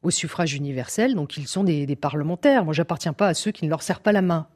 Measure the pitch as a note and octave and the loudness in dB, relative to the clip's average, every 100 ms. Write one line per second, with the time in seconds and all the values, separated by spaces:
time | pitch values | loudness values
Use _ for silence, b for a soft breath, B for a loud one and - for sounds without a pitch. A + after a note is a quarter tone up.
0 | F3 - E3 - E3 C#3 C#3+ B2+ A#2+ - | -2 -2 -4 -2 -2 -2 -4 -6 -6 0
1 | B3 A3+ D3 - C#3 F#3+ G3 D3 C#3+ C#3+ | 2 2 -4 -6 -6 0 2 2 0 -2
2 | C#3+ D3 D3+ F3 C#4+ C4+ D#3+ D#3 E3+ E3 | -2 -2 -2 2 4 4 4 0 -2 -2
3 | E3+ C3+ G3+ D#3 G#3+ - D#3 D#3 - E3 | -4 0 0 2 -2 -2 -2 -2 -2 0
4 | G#3+ G#3 F#3 E3 D#3 | 2 4 4 0 -2